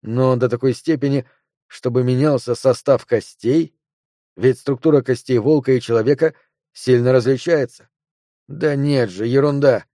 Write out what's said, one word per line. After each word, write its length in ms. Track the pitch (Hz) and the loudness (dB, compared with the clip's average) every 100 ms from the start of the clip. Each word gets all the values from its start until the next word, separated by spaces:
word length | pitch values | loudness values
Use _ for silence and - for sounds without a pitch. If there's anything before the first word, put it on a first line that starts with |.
Но 340 | - 117 131 127 | -6 0 0 2
до 120 | 123 | 0
такой 240 | 120 135 | 0 -2
степени, 520 | 120 - 156 139 139 - _ _ _ _ | -2 -4 -2 0 -2 -6 _ _ _ _
чтобы 360 | - 127 123 | -8 -4 -2
менялся 520 | 123 127 151 135 - 120 | 0 0 0 0 -4 -2
состав 500 | 135 123 - 127 - | 0 0 0 0 2
костей, 680 | 117 - _ 113 151 160 _ _ _ _ _ _ - | -4 -4 _ -2 0 -2 _ _ _ _ _ _ -2
ведь 220 | 117 123 | 0 0
структура 420 | - 135 160 143 | -4 -2 2 2
костей 380 | 123 123 - 127 | 2 -4 0 -2
волка 340 | 110 151 131 | 2 0 0
и 80 | 127 | -2
человека 540 | - 117 113 139 160 - _ _ _ - | 0 -2 0 0 -2 -4 _ _ _ -12
сильно 360 | - 123 123 | 0 2 4
различается. 760 | 131 120 131 - 160 131 - _ _ _ _ _ _ _ | 2 2 -2 0 -2 -2 -10 _ _ _ _ _ _ _
Да 280 | 160 156 143 | -4 -4 -2
нет 340 | 143 143 113 | 0 0 -2
же, 160 | 90 117 | -4 -2
ерунда. 600 | 131 147 143 139 113 - | 0 0 2 2 2 -2